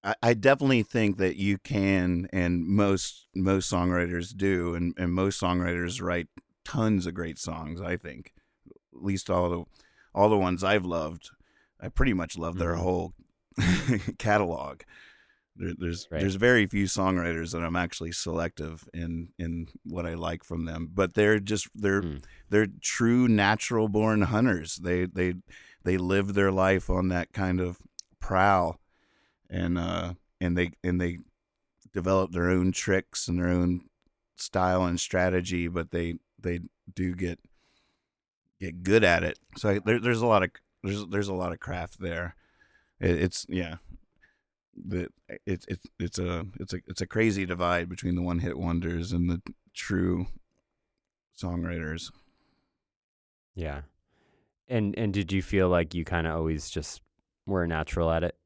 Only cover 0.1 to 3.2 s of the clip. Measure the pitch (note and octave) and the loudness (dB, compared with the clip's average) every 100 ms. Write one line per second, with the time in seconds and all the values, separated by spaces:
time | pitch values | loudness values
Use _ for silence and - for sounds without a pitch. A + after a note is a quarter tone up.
0.1 | A2 A#2 A#2 C3+ C3+ C#3 B2 G#2 A#2+ G#2+ | 0 2 4 6 6 6 4 2 2 2
1.1 | G2 F#2+ E2+ G2 G2 - G#2 G2 F#2+ F2+ | 2 0 2 0 0 -2 0 2 2 2
2.1 | F2 F#2 F#2 F2 F2 E2 G2+ G2+ F#2+ - | 0 -2 -2 0 0 2 4 4 2 -2
3.1 | - | -10